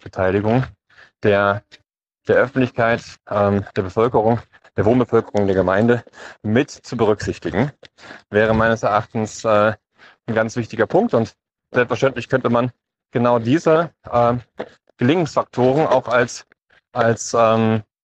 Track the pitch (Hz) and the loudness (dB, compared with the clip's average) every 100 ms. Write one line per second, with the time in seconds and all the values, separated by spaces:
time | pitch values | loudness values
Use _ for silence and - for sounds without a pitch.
0 | - - 92 98 107 123 131 - _ _ | -12 -4 -2 0 0 0 -2 -10 _ _
1 | - _ 107 101 101 101 _ - _ _ | -20 _ 0 2 2 -2 _ -20 _ _
2 | _ _ - 92 123 131 123 - 113 117 | _ _ 0 2 2 0 -2 0 -2 -2
3 | - - - 104 101 101 95 - 95 113 | -6 -20 -6 0 0 0 -4 -8 -6 -2
4 | 120 120 110 117 - _ _ - 101 123 | 0 2 0 -2 -4 _ _ -2 0 2
5 | 120 113 110 104 98 95 92 95 117 120 | 2 0 0 -2 0 0 2 2 2 0
6 | - - - - 104 113 147 - - 120 | -4 -20 -20 -12 -2 0 -2 -8 -10 -2
7 | 107 107 - - 85 85 143 - - _ | 0 0 -4 -8 -6 -4 -4 -6 -20 _
8 | - - - 104 110 110 113 113 110 104 | -20 -20 -4 0 2 2 2 0 0 -2
9 | - 117 107 - 113 104 107 107 _ _ | -2 -6 -6 -6 0 2 2 -2 _ _
10 | - _ - 110 113 127 110 110 104 175 | -20 _ -4 -2 -2 -4 -8 -4 0 0
11 | 233 120 110 _ _ _ _ 127 120 117 | 2 0 -2 _ _ _ _ -2 0 0
12 | 131 123 - 127 120 120 123 - _ _ | -2 -2 -4 -2 0 0 -2 -6 _ _
13 | _ 123 120 120 113 160 170 160 165 _ | _ -2 2 2 0 0 2 2 0 _
14 | - 120 120 120 - - - _ _ - | -4 0 2 0 -8 -16 -16 _ _ -4
15 | 123 175 151 - - - 127 143 156 127 | 0 0 0 -4 -4 0 0 2 0 0
16 | 113 120 120 - - _ _ _ _ 123 | 0 -2 -2 -6 -20 _ _ _ _ -2
17 | 117 113 - 117 113 113 110 110 - _ | -2 -2 -2 0 2 2 2 -2 -4 _